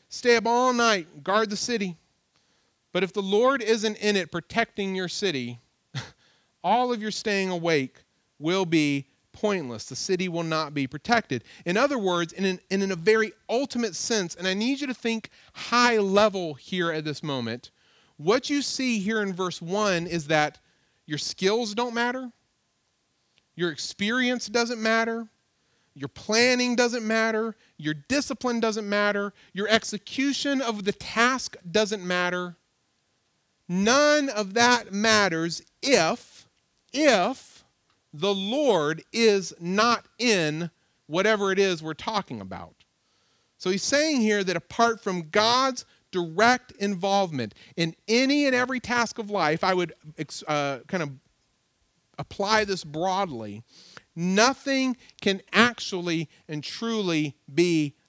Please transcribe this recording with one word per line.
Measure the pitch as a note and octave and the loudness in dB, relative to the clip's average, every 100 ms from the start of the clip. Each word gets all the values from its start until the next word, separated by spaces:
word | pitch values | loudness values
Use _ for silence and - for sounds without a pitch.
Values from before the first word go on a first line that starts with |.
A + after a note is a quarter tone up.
| - | -16
stay | - B3 | -4 2
up | A#3 A3 | 2 4
all | A#3+ B3+ | 2 2
night, | A#3+ A#3 G3+ D#3 D3 | 2 4 2 -2 -10
guard | C#3+ G#3 A3+ | 0 0 0
the | G#3 | -2
city, | - A#3 G3 E3 _ _ _ _ _ _ _ _ _ | -2 -2 -4 -6 _ _ _ _ _ _ _ _ _
but | F3+ | -4
if | F3+ | -2
the | G#3 | -4
Lord | F#3+ G#3 B3+ C4+ | -2 2 2 2
isn't | G#3+ A3+ A3 G#3+ | 0 0 0 -2
in | G#3 G3+ | 0 0
it | D#3+ | -2
protecting | E3+ - A3+ A3+ - F#3+ | -8 -6 -4 -2 -4 -6
your | F#3+ F3+ | -4 -6
city, | - G3+ C#3 A#2+ A#2+ _ _ _ | -4 -4 -4 -6 -12 _ _ _
<laughs> | C3+ - - _ _ _ _ | -12 -12 -18 _ _ _ _
all | E3+ A3+ B3 | 0 2 2
of | A#3+ | -2
your | G#3+ | -4
staying | - G#3+ G3 F#3+ | -6 -2 0 0
awake | F3+ E3 D#3 C3 _ _ _ _ - | 0 2 2 0 _ _ _ _ -8
will | D3+ F#3+ F3+ | -2 0 2
be | D#3+ D3 C#3+ C3+ _ _ | 2 2 0 -6 _ _
pointless. | - G#3+ G3 C3 A2+ - | -4 -2 -2 -4 -10 -10
The | C3 | -8
city | - F#3 F#3 | -2 -2 -2
will | E3+ | -4
not | E3 D#3 D3+ | -2 -2 -2
be | D3 C3+ | -4 -4
protected. | D3+ - A#3 - B2 - - | -4 0 0 0 -6 -8 -10
In | E3+ G3 | -2 2
other | C#4 C#4 | 2 0
words, | F#3+ F3 E3+ | 0 0 -2
in | F3+ | -2
an, | F#3+ F#3 - | -2 -4 -4
in | G3 G3 | -2 -2
a | F3+ | 0
very | E3+ A3 A3 - - | 2 2 2 -6 -4
ultimate | A3+ C#4 A#3+ A3+ | -4 -2 -4 -4
sense, | E3 - A3+ F3 | -4 -2 -2 -2
and | - F#3 | -4 -4
I | |
need | F#3+ A#3 C#4 | -2 -2 -2
you | C#4 | -6
to | |
think | B3 A#3 A3+ - _ _ | -6 -4 -4 -8 _ _
high | - - A#3+ B3 A3 | -14 -2 2 4 4
level | G3 G3 G#3+ F#3+ E3+ | 4 4 4 2 -6
here | C#3+ - F#3 E3+ | -8 -6 -2 -2
at | D#3+ | -2
this | D3+ C#3+ | -4 -6
moment, | D#3 C3+ A2+ A#2+ - _ _ _ _ - | -4 -4 -4 -6 -12 _ _ _ _ -6
what | D3+ B3+ - | 0 2 2
you | C#4+ | -4
see | - - B3+ A3 | -2 -2 -2 -2
here | F#3+ A3 | -2 -2
in | G3+ | -2
verse | F3+ F3+ - | -4 -6 -6
one | E3 F#3 G#3 F3 E3+ | -6 -2 0 0 -2
is | E3+ C#3+ | -6 0
that | D#3 D3+ - _ _ _ _ - | 2 2 -4 _ _ _ _ -10
your | D3 | -8
skills | - - F#3 A3 A3+ | -6 0 2 2 -2
don't | G#3 B3 | -4 -4
matter, | A#3 A#3+ B3+ B3+ - _ _ _ _ _ _ _ _ _ _ _ | -2 -2 -4 -10 -16 _ _ _ _ _ _ _ _ _ _ _
your | - F3 | -6 -4
experience | D3 - - G3+ B3 B3 B3 - | -4 -10 -4 -2 0 0 -2 -4
doesn't | A#3 A#3 A#3 | -2 -2 -2
matter, | A3 A3+ A3+ A3+ A3 _ _ _ _ _ _ | 0 0 0 -4 -10 _ _ _ _ _ _
your | C#3+ C#3 | -12 -12
planning | - - A3 B3 B3 B3 A#3+ | -10 0 4 4 4 2 2
doesn't | B3 A#3+ A3 | 0 0 -2
matter, | A3+ A3+ A3 A3+ - _ - | 0 0 0 -4 -8 _ -8
your | D3 | -6
discipline | D3+ - C#4 - B3+ B3 A#3 | -6 -2 -2 -2 -4 -2 0
doesn't | A3+ A3 G#3 | 0 -2 0
matter, | G#3 G#3 G3+ G3+ - _ | 2 2 0 -4 -8 _
your | F3+ G#3 | -4 2
execution | A3 - G#3 - - C#4 C4 C#4+ C4+ | 2 2 -10 -8 -4 -2 -2 -2 -2
of | A#3+ G#3 | -2 -4
the | G3 | -4
task | - - A3 A#3+ C4 - - F3 | -6 -4 2 2 2 -6 -12 -2
doesn't | G#3 G#3+ G#3 F3+ | 0 0 -2 -2
matter. | F3+ F3+ F3+ F3+ E3+ _ _ _ _ _ _ _ _ _ _ - | -2 0 -2 -8 -12 _ _ _ _ _ _ _ _ _ _ -6
None | F3+ G3+ C4+ D4 D4+ C#4 | 0 4 4 6 4 2
of | G#3 G3 | -4 -2
that | G#3+ A#3+ B3 F#3+ | 4 6 4 0
matters | G3 A3 G#3+ G3 E3 E3+ D#3+ - _ | -2 4 4 4 2 -4 -6 -14 _
if, | B3+ A#3 D#3+ A#3 - - - _ _ _ _ | 2 4 4 0 -8 -20 -20 _ _ _ _
if | C4 D4+ G#3 F#3+ C4+ - - _ _ _ _ _ | 2 4 4 2 -4 -14 -20 _ _ _ _ _
the | D3 F#3+ | -4 -2
Lord | G3 G3 C4 C#4+ F3+ D3 D#3+ - | -2 -2 0 2 2 2 -4 -6
is | A3+ A3+ G3+ E3+ - | 2 4 4 -2 -10
not | F3 G3 A#3 A3 - - | -4 2 2 2 -4 -2
in | B3 G3 D3+ D#3 E3+ _ _ _ - | 2 2 2 -2 -6 _ _ _ -6
whatever | E3 G3+ G#3+ G3 | 0 2 2 0
it | F#3+ | 2
is | G3 E3+ | 2 0
we're | D#3+ | -6
talking | D#3 - G#3+ - A#2 | -8 -4 -4 -6 -10
about. | F#2+ F2+ E2+ _ _ _ _ _ _ _ _ - | -12 -14 -14 _ _ _ _ _ _ _ _ -8
So | F#3 | -4
he's | F#3 | -2
saying | - C#4+ D#4 C#4 | 0 2 2 2
here | G#3+ G#3 | 2 2
that | F#3 E3+ | 0 -4
apart | - - A#3 A3+ | -4 2 2 2
from | G3+ F#3 D#3 | -4 -4 -2
God's | G#3 A3 B3 C4+ B3+ - _ _ | 2 4 4 2 -2 -10 _ _
direct | F#3 E3+ D#3+ A#3 B3 - | -6 -2 2 4 4 -2
involvement | - G3+ F#3+ G3 G3 F#3+ C#3+ A2 - - - | -6 -4 -2 2 2 2 -2 -8 -10 -10 -4
in | E3 - - | -4 -4 0
any | A#3 C4+ D4 C#4+ | 2 4 2 2
and | |
every | B3 B3+ B3+ | 2 0 -4
task | - A#3+ A3+ - | -2 0 0 -4
of | G#3 | -4
life, | G3+ D#3 D#3+ | 0 2 2
I | F#3 | 2
would | F#3 E3+ - D3+ - | 2 0 -6 -16 -12
ex-, | D3 - - | -12 -10 -4
uh, | D3 C#3+ C3 B2 | -2 -2 -6 -6
kind | F#3+ | -6
of | D3 C3 _ _ _ _ _ _ _ _ _ - | -6 -10 _ _ _ _ _ _ _ _ _ -14
apply | - - G3 A3 | -12 -4 2 2
this | G#3 F#3 | 2 -4
broadly, | D#3 D3+ F#3+ F#3 F#3+ A#2+ G#2+ G#2 - - - - _ E3 | -6 -4 -2 0 -2 -6 -10 -12 -16 -20 -20 -20 _ -4
nothing | F3 G3 A#3+ C4+ C#4 C4+ C4 A#3+ _ - | 0 4 4 4 -2 0 0 -2 _ -4
can | G3+ G3 - | -2 -2 2
actually | F3+ A#3+ A3+ - F#3 F3 E3 D#3 _ - | 4 4 4 -8 -6 -2 -4 -4 _ -10
and | D3+ | -10
truly | - - A3+ A3+ F#3+ D#3+ D3+ - - | -8 -6 -4 -2 0 -2 -2 -8 -4
be | C#3+ F3+ E3 D3 - | 2 2 2 -2 -6